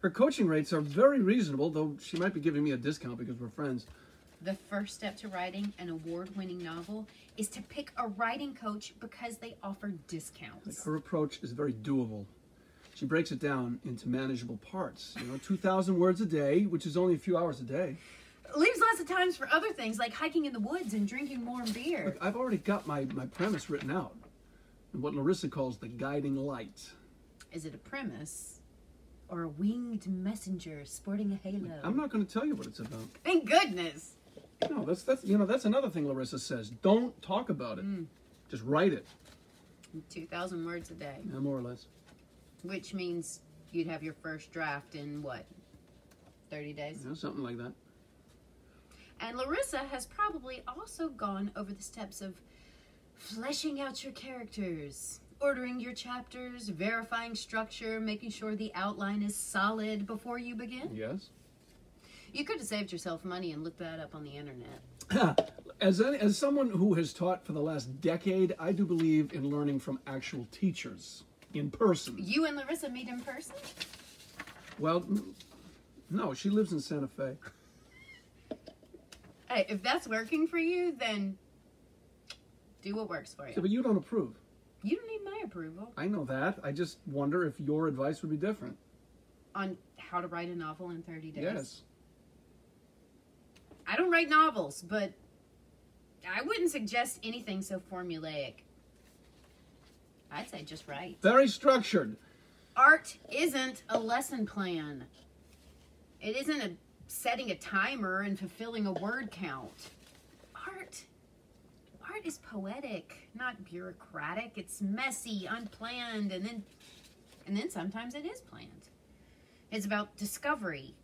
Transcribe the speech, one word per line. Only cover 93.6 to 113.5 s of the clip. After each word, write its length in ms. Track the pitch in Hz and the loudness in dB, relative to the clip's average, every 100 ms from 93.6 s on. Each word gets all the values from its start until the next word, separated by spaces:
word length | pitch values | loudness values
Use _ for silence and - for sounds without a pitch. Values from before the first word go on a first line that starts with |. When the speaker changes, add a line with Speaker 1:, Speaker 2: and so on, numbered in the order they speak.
| - - - | -20 -14 -2
Speaker 2:
I 100 | 214 | 2
don't 140 | 359 | 6
write 180 | 339 320 | 6 8
novels, 540 | 302 311 226 160 - | 8 8 6 -2 -4
but 300 | 175 214 196 - - - - - - - - - - - - | -2 0 0 -4 -20 -20 -20 -20 -20 -20 -20 -20 -20 -16 -6
I 140 | 196 | -2
wouldn't 300 | 277 453 339 | 0 2 2
suggest 480 | 294 214 240 254 - | 2 0 0 0 -2
anything 400 | 220 240 214 190 | -6 -6 -4 -4
so 180 | 185 190 - | -4 -6 -6
formulaic. 600 | 185 180 160 160 151 135 - - - - - - - - - - - - - - - - - - | -8 -6 -6 -4 -4 -6 -8 -20 -20 -20 -20 -20 -20 -20 -20 -20 -20 -20 -20 -20 -20 -20 -20 -12
I'd 180 | 143 - | -10 -8
say 140 | - | -10
just 240 | 151 156 - | -10 -12 -10
write. 300 | 143 180 - | -8 -8 4
Speaker 1:
Very 240 | 190 247 269 | 8 10 8
structured. 720 | - 277 262 208 208 110 110 - - - - - - | 6 6 8 6 2 2 -6 -14 -20 -20 -20 -8 8
Speaker 2:
Art 400 | 269 320 - - - | 10 10 6 -16 -6
isn't 540 | 269 330 262 262 - - | 2 2 2 0 -4 -2
a 120 | 226 | 0
lesson 460 | 226 240 277 262 214 | 2 0 0 -2 -2
plan. 580 | 208 190 170 151 143 123 - - - - - - - - - - - | -2 -2 -2 -4 -8 -12 -20 -20 -20 -20 -20 -20 -20 -20 -20 -20 -10
It 140 | 214 | -4
isn't 260 | 233 277 302 | -2 0 0
a 120 | 208 170 - - - | 0 -6 -16 -20 -12
setting 440 | - 247 233 247 | -2 0 0 -2
a 40 | |
timer 640 | 185 - 190 220 269 190 185 | -4 0 2 2 0 0 0
and 180 | 202 196 | 0 -2
fulfilling 480 | 185 - 226 233 202 | -4 -6 -6 0 0
a 60 | |
word 380 | 175 196 247 233 | 0 0 -2 -4
count. 600 | - 180 135 - - - - - - - - - - - | -6 -6 -6 -10 -16 -20 -20 -20 -20 -20 -20 -20 -12 -10
Art, 360 | 381 - - - - - - - - - - - - | -10 -12 -14 -18 -20 -20 -20 -20 -20 -20 -20 -20 -18
art 220 | - 415 | -10 -8
is 140 | 370 285 | -6 -8
poetic, 920 | - 214 190 240 285 196 - - - | -10 -8 -6 -6 -6 -8 -10 -20 -18
not 300 | 226 254 | -6 -6